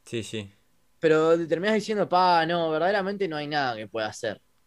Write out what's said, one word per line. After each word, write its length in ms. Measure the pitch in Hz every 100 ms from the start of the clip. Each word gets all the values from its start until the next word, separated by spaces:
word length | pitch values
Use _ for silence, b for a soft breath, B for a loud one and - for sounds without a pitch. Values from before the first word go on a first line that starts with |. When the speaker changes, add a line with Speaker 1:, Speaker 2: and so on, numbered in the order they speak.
Speaker 1:
Sí, 180 | - 120
sí. 280 | 104 110 101 _ _ _ _ _
Speaker 2:
Pero 360 | 160 156 160 170
te 100 | 165
terminás 280 | 160 202 220
diciendo, 320 | 208 214 156
"Pa, 360 | 175 185 170 160
no, 240 | 175 165
verdaderamente 580 | 156 175 208 190 202 190
no 80 | 151
hay 100 | 147
nada 300 | 151 135 113
que 120 | 107
pueda 200 | 113 107
hacer". 320 | - 113 95 _ _